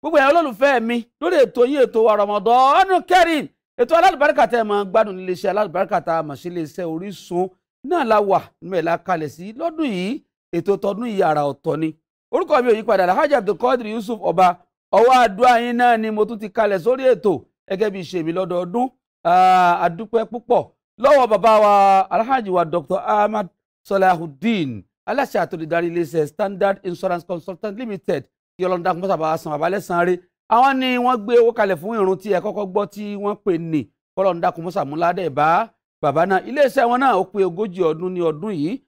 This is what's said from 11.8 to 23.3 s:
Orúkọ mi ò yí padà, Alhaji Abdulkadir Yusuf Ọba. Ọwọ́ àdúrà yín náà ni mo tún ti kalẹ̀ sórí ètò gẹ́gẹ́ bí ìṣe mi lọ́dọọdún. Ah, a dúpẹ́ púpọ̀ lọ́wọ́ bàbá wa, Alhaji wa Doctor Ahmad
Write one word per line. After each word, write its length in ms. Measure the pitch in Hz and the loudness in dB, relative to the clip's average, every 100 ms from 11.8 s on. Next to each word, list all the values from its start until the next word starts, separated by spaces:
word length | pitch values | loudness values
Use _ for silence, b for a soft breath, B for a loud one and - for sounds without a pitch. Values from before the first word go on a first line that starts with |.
| 160 151 _ _ _ | -4 -6 _ _ _
Orúkọ 220 | 277 359 302 | -4 0 0
mi 60 | 247 | 2
ò 40 | 220 | 0
yí 60 | |
padà, 200 | 240 196 | 2 2
Alhaji 300 | 180 202 302 | 2 2 2
Abdulkadir 520 | 285 196 202 247 254 214 | 0 0 -2 0 0 -2
Yusuf 320 | 220 202 220 | -8 -6 -4
Ọba. 240 | 202 170 185 175 _ _ _ | -2 2 2 2 _ _ _
Ọwọ́ 220 | 190 233 254 | 4 6 6
àdúrà 300 | 247 190 247 240 | 4 4 4 4
yín 160 | 240 240 | 2 2
náà 200 | 247 226 | 2 2
ni 140 | 220 | 0
mo 140 | 214 | -2
tún 140 | 214 233 | -2 -4
ti 100 | 208 | -10
kalẹ̀ 280 | - 214 190 | -2 0 0
sórí 260 | 170 262 | 0 0
ètò 280 | 262 226 214 147 - _ | 2 2 2 -2 -6 _
gẹ́gẹ́ 260 | _ 190 214 | _ -4 -4
bí 100 | 196 | -4
ìṣe 180 | 170 185 | -8 -6
mi 80 | 156 | -4
lọ́dọọdún. 540 | 165 185 175 180 208 254 _ _ _ | -4 -4 -4 -4 -4 -4 _ _ _
Ah, 540 | 170 180 185 185 180 175 | 0 4 6 6 4 2
a 80 | 175 | -2
dúpẹ́ 360 | 165 220 226 220 | -4 -4 -4 -4
púpọ̀ 360 | 240 - 226 143 _ _ _ | -10 -2 -2 -2 _ _ _
lọ́wọ́ 260 | 247 285 247 | 4 4 4
bàbá 240 | 214 220 214 | 2 4 4
wa, 140 | 214 202 196 190 185 | 6 4 6 4 2
Alhaji 400 | 180 226 269 208 | -2 -2 -2 -2
wa 140 | 180 | -2
Doctor 360 | 170 170 139 185 202 | 0 -4 -4 -6 -2
Ahmad 400 | 214 208 | 0 0